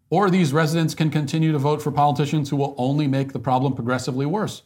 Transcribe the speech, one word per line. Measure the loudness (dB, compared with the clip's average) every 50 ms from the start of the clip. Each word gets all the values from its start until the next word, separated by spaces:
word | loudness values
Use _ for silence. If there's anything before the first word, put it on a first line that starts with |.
| _ -2
or | 0 2 2 4
these | 4 4 2 2 2
residents | 2 2 2 2 0 0 0 0
can | 0 -2 0
continue | 0 -2 -2 -2 0 0 0 2
to | 0 0
vote | 0 0 0 0
for | -2 -2
politicians | 0 2 2 2 4 2 0 0 0 -2 -2 0
who | -2
will | -2 -2 -2 -2
only | -2 -2 0 0 0 0
make | 0 0 0 -2 -2 -6
the | -6
problem | -2 0 0 2 2 0 -2
progressively | -2 -2 -2 -2 -2 -2 -4 -4 -2 -2
worse, | -2 -2 -2 -4 -4 -6 -10 -16